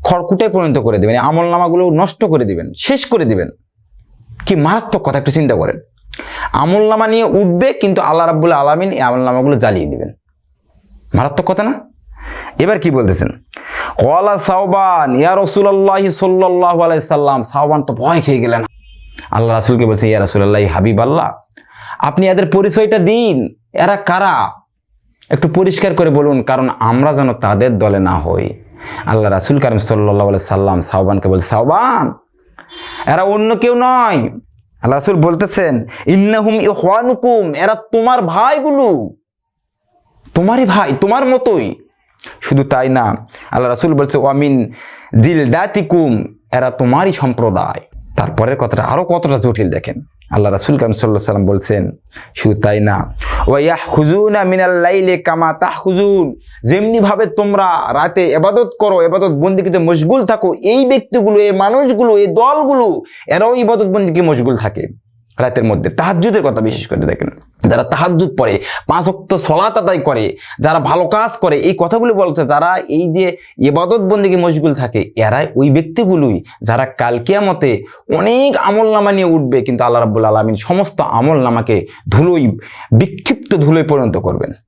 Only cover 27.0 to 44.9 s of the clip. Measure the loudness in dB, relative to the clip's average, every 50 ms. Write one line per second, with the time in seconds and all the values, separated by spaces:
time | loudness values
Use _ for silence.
27 | 2 2 2 2 0 0 -2 -2 -2 0 2 2 2 0 2 0 0 2 2 2
28 | 2 2 0 0 -2 -2 -2 -2 -4 -6 -8 -12 -18 -20 -20 -20 -18 -16 -16 -10
29 | -4 -2 0 0 2 0 0 -2 0 0 0 0 2 0 0 0 0 0 0 0
30 | 2 0 2 2 2 0 0 -2 -2 -2 -2 0 0 0 0 -2 -2 -2 -2 0
31 | 0 0 0 0 0 0 0 2 0 0 0 0 0 2 0 0 0 0 0 -2
32 | -2 -4 -6 -12 _ _ _ _ _ _ _ -20 -20 _ -20 -18 -18 -16 -14 -8
33 | -2 -2 0 0 0 0 0 0 0 0 0 2 2 0 2 2 2 2 2 2
34 | 2 2 0 0 -2 -4 -8 -12 _ _ -20 _ _ _ _ _ -2 0 0 0
35 | 0 0 2 2 2 2 2 0 -2 -2 0 0 0 0 -2 -2 -6 -8 -16 -6
36 | -2 2 2 2 4 2 2 0 0 0 0 0 0 0 0 0 0 0 0 2
37 | 0 0 -2 0 0 2 2 2 0 -2 -2 0 0 0 0 -2 -4 -2 -2 0
38 | 2 2 2 0 0 -2 0 0 2 2 0 0 0 0 0 2 2 2 0 -2
39 | -4 -8 -14 _ _ _ _ _ _ _ _ _ _ _ _ _ _ _ _ _
40 | _ _ _ _ _ -4 -2 0 0 2 2 2 2 2 2 0 0 0 0 0
41 | 0 0 2 0 2 2 0 2 2 0 0 0 -2 -4 -8 -12 -18 _ _ _
42 | _ _ _ -20 -20 -20 -20 -12 -4 0 0 0 2 2 0 0 0 0 0 0
43 | 0 0 -2 -4 -10 -20 -20 -20 -14 -6 -4 -2 0 0 0 0 0 0 2 0
44 | 0 0 0 0 0 2 0 2 0 2 2 0 0 -4 -8 -16 -20 -20